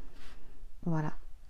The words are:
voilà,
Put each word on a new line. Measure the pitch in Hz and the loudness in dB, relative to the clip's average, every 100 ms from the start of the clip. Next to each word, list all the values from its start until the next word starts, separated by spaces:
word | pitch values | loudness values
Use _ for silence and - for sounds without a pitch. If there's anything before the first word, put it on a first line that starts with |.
| - - - - - - - - 175 | -4 0 0 0 -2 -2 -4 -2 2
voilà, | 160 156 - - - | 2 4 2 0 -6